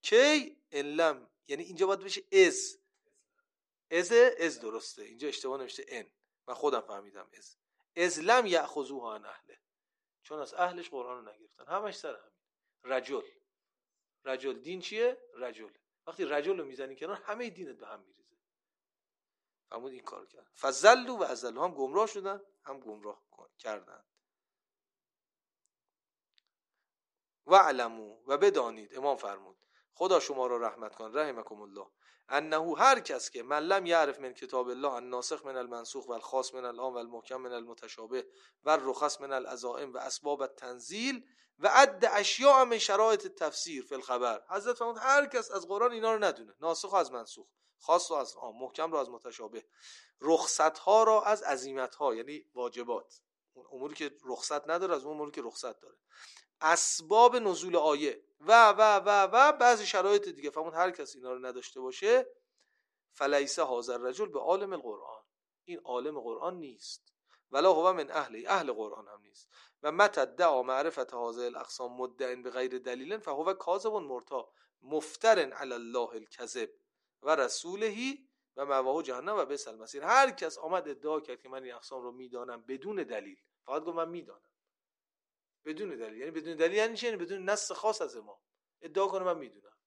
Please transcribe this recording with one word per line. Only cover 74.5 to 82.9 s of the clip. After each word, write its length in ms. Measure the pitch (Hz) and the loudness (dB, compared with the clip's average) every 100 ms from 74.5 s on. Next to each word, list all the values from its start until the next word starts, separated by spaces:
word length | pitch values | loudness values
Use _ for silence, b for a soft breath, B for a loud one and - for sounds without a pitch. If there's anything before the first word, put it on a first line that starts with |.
| b b _ | b b _
مُفْتَرٍ 580 | 123 151 151 - 226 214 | -6 -6 -6 -2 4 4
علی 340 | 139 - 139 | 2 -6 -8
اللَّهِ 360 | 120 117 123 117 | -8 -6 -4 -4
الکذب 600 | 113 107 - 120 127 113 - _ _ _ _ | -8 -16 -14 -12 -8 -8 -10 _ _ _ _
و 140 | 135 156 | -2 0
رسوله 840 | 127 - 170 196 220 208 254 277 _ _ _ - | 0 -2 -8 -4 -4 -4 -8 -8 _ _ _ -10
و 100 | 139 | -2
مأواه 380 | 135 131 147 | 0 0 -2
جهنم 340 | 143 127 160 214 | -4 -8 -6 -4
و 80 | 135 | -4
بئس 220 | - - | -4 -10
المصیر. 360 | 110 113 139 | -16 -14 -10
هر 280 | 156 247 269 | 2 4 4
کس 260 | - 165 - | 2 -8 -8
آمد 300 | 160 180 151 | -4 -4 -4
ادعا 320 | 139 151 156 | -8 -4 -4
کرد 220 | 151 123 | -6 -16
که 80 | 131 | -12
من 140 | 131 | -14
این 100 | 131 | -14
اقسام 300 | 120 - 135 | -16 -14 -12
رو 80 | 123 | -12
می‌دانم 500 | 123 127 123 123 120 | -14 -14 -12 -12 -14
بدون 340 | 113 131 165 | -12 -10 -8